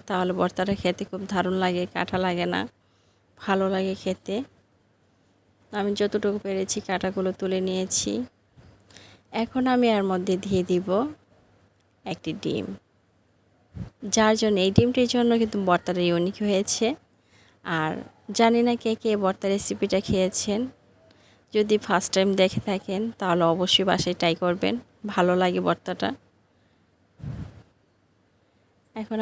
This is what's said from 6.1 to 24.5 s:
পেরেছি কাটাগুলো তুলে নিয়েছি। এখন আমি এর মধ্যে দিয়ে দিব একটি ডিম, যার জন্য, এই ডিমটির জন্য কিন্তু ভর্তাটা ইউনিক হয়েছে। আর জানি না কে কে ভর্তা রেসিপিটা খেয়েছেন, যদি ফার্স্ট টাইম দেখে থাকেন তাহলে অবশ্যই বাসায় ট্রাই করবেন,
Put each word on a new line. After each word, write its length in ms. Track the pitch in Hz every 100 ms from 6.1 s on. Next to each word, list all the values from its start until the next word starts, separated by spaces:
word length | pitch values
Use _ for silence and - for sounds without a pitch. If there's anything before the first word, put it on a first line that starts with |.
| 214 208 202
পেরেছি 380 | 196 190 190 214
কাটাগুলো 480 | - 185 190 196 185 196
তুলে 220 | 190 185
নিয়েছি। 500 | 185 185 185 - 202 214 247 _ _ _ - - _ - - - _
এখন 300 | - 226 262 254
আমি 200 | 247 233
এর 140 | 208
মধ্যে 320 | 196 185 190 185
দিয়ে 240 | 196 185
দিব 240 | 180 180 190 196 294 302 _ _ _ _ _ _ _ _ -
একটি 260 | 175 160 175
ডিম, 260 | - 110 95 196 _ _ _ _ _ _ _ _ _ - - - 214
যার 240 | 220 214 220
জন্য, 200 | 220 196 190
এই 60 |
ডিমটির 380 | 196 240 254 240
জন্য 220 | 247 240 233
কিন্তু 200 | 220 208 190
ভর্তাটা 360 | 175 190 180
ইউনিক 360 | 175 170 175 202
হয়েছে। 420 | 208 196 202 - 226 302 _ _ _ _ _ _ -
আর 260 | 165 156 - - _ -
জানি 280 | 202 233 233
না 100 | 240 233
কে 160 | 226 226
কে 160 | 226 208
ভর্তা 300 | 190 196 196
রেসিপিটা 500 | 202 - 202 202 190
খেয়েছেন, 580 | - 196 185 - - 208 262 - _ _ _ _ _ _ _
যদি 220 | 214 208 208 -
ফার্স্ট 240 | 180 -
টাইম 160 | 190 196 196
দেখে 260 | 190 - -
থাকেন 360 | 190 - 190 226 -
তাহলে 260 | 185 175 165
অবশ্যই 320 | 170 180 - 185
বাসায় 280 | 180 175 180
ট্রাই 160 | 170 165
করবেন, 380 | 180